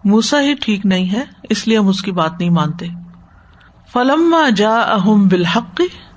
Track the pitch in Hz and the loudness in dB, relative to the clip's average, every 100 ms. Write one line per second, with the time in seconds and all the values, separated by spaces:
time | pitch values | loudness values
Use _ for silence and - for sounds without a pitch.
0 | 202 214 220 294 277 285 - 202 202 185 | 2 0 2 0 0 -2 -4 -2 0 0
1 | 185 214 294 - - 208 - 220 196 196 | -2 -4 -6 -16 -6 -4 0 2 2 0
2 | 202 180 160 170 175 170 151 - 175 - | -4 -2 -4 -2 0 0 0 -6 -12 -14
3 | - - - - _ _ - _ _ 247 | -18 -20 -20 -20 _ _ -20 _ _ -2
4 | 254 302 330 330 294 196 208 226 220 214 | 0 2 2 2 2 2 2 0 0 0
5 | 190 208 196 185 170 180 233 - 359 - | 2 4 4 2 0 -2 -4 -4 -4 -4
6 | - | -20